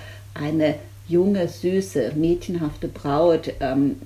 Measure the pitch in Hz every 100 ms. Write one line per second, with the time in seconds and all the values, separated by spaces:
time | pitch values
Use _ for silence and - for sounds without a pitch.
0 | - - - - 147 156 151 151 - -
1 | - 170 190 196 170 - 180 190 190 147
2 | 123 151 160 175 - 170 151 - 165 -
3 | 147 185 175 160 - - 139 135 139 -